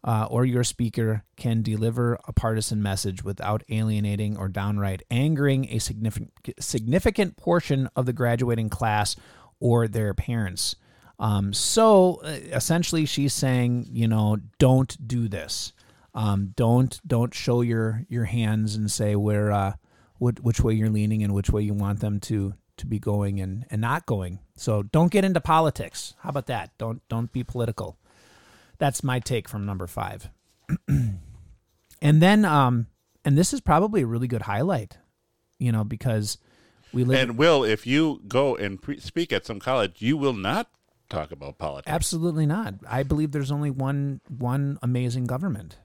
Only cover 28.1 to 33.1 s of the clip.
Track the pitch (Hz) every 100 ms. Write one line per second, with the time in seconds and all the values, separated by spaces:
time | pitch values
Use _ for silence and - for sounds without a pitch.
28.1 | _ _ _ _ - _ _ 143 131 135
29.1 | 127 - 120 - 107 101 95 90 - 98
30.1 | 101 - - _ _ - 165 - 139 120
31.1 | 92 - - - - _ _ _ - 147
32.1 | 156 175 214 202 147 127 123 113 _ _